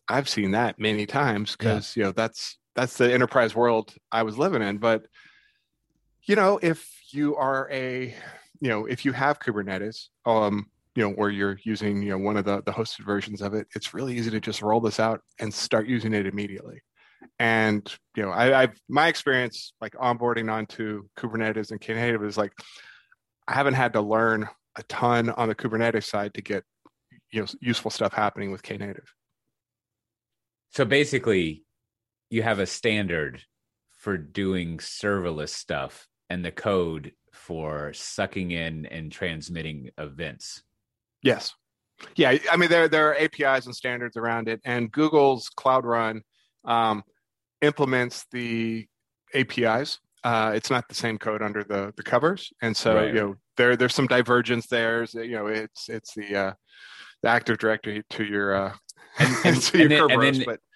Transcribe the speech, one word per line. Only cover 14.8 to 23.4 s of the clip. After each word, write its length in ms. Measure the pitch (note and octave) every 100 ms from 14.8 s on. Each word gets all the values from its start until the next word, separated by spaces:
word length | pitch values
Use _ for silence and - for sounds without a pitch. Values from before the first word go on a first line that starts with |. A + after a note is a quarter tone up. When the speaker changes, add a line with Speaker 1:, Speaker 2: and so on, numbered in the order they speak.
Speaker 1:
this 180 | A2+ G#2+
out 220 | A2+ A2 _ -
and 140 | A2
start 340 | - - A2+ A2
using 280 | B2 A2
it 120 | G#2 F#2+
immediately. 540 | G2+ G2+ F#2+ - - _ _ _ _ - -
And, 480 | A#2 A2+ A2 G#2 - - _ -
you 60 |
know, 80 | G2
I, 320 | F2+ B2+ C3+
I've, 180 | B2+ - -
my 200 | C#3+ E3
experience, 640 | D#3+ D3 C3 B2 - - -
like, 120 | A2
onboarding 560 | - B2+ A#2 A#2+ A2+ A2
onto 540 | A2 G#2+ - A2 G#2 G2 -
Kubernetes 540 | A#2+ A2+ A2 G#2+ G#2
and 100 | G#2+
Knative 440 | - A2+ A#2+ A2+ G#2
is, 100 | G#2
like, 140 | G2+ - - - - - _ _ _ _